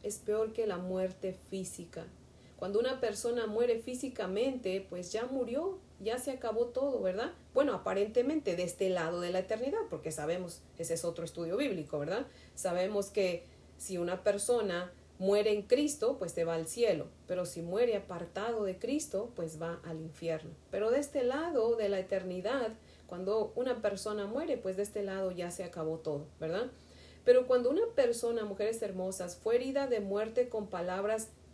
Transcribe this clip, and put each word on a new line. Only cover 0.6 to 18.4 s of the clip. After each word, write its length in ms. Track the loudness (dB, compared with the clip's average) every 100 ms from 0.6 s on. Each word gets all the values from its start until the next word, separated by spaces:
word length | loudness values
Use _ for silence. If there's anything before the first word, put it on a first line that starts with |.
| -2
la 120 | -2
muerte 560 | -2 0 0 -2 -6
física. 760 | -6 -8 -6 -6 -8 -12 -12 -14 -18 -20 -20 -20 -8
Cuando 240 | 0 2
una 220 | 2 0
persona 460 | -2 0 -2 0 0
muere 320 | 2 2 2
físicamente, 1040 | -2 -6 -6 -4 -2 0 0 0 -2 -2 -4
pues 220 | -8 -6
ya 140 | -4 -2
murió, 540 | -2 0 0 -2 -4 -12 -8
ya 180 | -4 -2
se 140 | -4
acabó 360 | -4 -2 0 0
todo, 340 | 2 0 2
¿verdad? 320 | 0 0 -4 -6 0
Bueno, 200 | 4 4
aparentemente 840 | 2 0 2 4 4 2 2 0 0
de 80 |
este 260 | -2 2 2
lado 300 | 4 0 0
de 120 | 0
la 80 | -2
eternidad, 420 | 0 -2 0 -2 -2
porque 220 | -6 -6
sabemos, 500 | -4 -2 -2 -4 -10 -16 -8
ese 160 | -4
es 100 | -2
otro 220 | -2 -4 -8
estudio 320 | -6 -2 0
bíblico, 420 | 0 -2 -4 -4
¿verdad? 260 | -2 -2 -4 -12 -16 -6
Sabemos 540 | -2 0 2 0 0
que 360 | 2 2 0 -8 -20 -20 -12
si 200 | -6 -2
una 260 | -2 2
persona 720 | 2 2 2 2 2 -2 -4 -12 -20 0
muere 340 | 4 6 6
en 100 | 2
Cristo, 540 | 4 4 4 2 0 0
pues 140 | -4
se 140 | 0 0
va 100 | 0
al 120 | -2
cielo, 400 | 2 4 2 -2 -12 -4
pero 180 | -4 -2
si 160 | -4
muere 360 | -2 2 2 2
apartado 680 | -2 -8 -6 -4